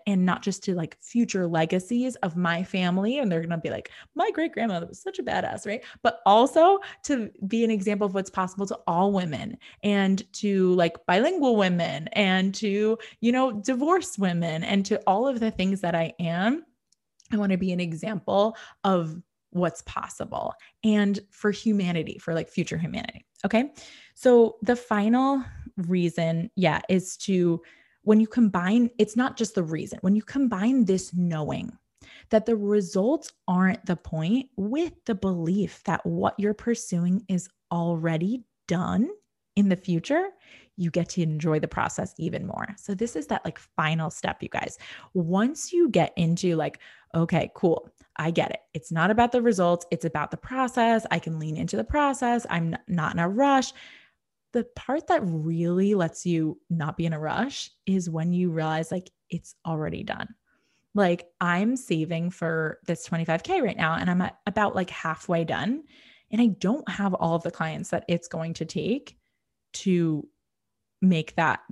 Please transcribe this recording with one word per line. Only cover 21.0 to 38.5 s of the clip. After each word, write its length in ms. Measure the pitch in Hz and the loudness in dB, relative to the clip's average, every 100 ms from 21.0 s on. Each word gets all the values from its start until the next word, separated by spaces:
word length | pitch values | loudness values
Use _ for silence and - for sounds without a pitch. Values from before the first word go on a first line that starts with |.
| 202 202 - | 2 -2 -6
for 180 | - 214 | -4 -2
humanity, 680 | 208 226 202 180 165 151 - | -2 0 0 0 -2 -4 -8
for, 160 | - 165 | -6 -4
like, 120 | 160 | -4
future 300 | - 165 165 | -4 -4 -4
humanity. 480 | 175 - - - _ _ | -6 -6 -10 -14 _ _
Okay. 280 | 196 220 285 - - - - | 0 0 0 -6 -20 -20 -20
So 440 | - 254 240 226 - | 0 6 8 6 2
the 140 | 214 240 | -2 -2
final 680 | - 208 214 247 269 277 - - - - | 0 0 2 2 2 0 -4 -12 -12 -6
reason, 760 | 170 180 170 170 165 165 170 - | 0 2 2 0 -2 -2 -4 0
yeah, 260 | 170 - - | 2 2 0
is 300 | 185 180 - | 0 0 -6
to, 420 | - 185 175 165 - - _ _ | 0 2 2 0 -6 -20 _ _
when 160 | 202 214 | 4 4
you 80 | 220 | 4
combine, 640 | 240 214 180 180 233 233 - | 4 2 2 2 2 2 2
it's 160 | 208 233 | 0 2
not 220 | 254 - | -2 -2
just 180 | 220 196 | -4 -2
the 80 | |
reason, 340 | 160 156 - - | -2 -4 -6 -2
when 120 | 185 214 | 0 2
you 60 | |
combine 640 | - 269 254 185 220 269 196 | 0 -2 0 0 2 4 4
this 300 | 190 - 180 | 2 0 -2
knowing 600 | 175 156 147 - - - _ _ - - - | 0 0 -4 -6 -8 -14 _ _ -20 -20 0
that 160 | 220 220 | 2 2
the 100 | 220 | 0
results 800 | 202 208 180 190 220 311 - - - | 2 2 2 0 2 0 -4 -10 0
aren't 360 | 180 185 - - | 2 2 2 -2
the 80 | 170 | -6
point 540 | - 160 160 254 269 - | -6 -4 0 0 -2 -6
with 380 | 202 285 339 - - | -4 -2 -4 -6 -6
the 100 | 196 | -2
belief 680 | 190 175 165 202 180 - - | -2 0 0 0 -2 -4 -4
that 200 | 165 175 | -4 -2
what 300 | 170 202 - | 0 0 0
you're 160 | 202 | -2
pursuing 720 | 208 233 226 - 175 175 190 - | -2 -2 -2 -2 -2 0 0 0
is 220 | 180 - _ - | -4 -4 _ -6
already 720 | 170 170 165 165 160 185 247 - | -2 0 0 0 0 -2 -4 -8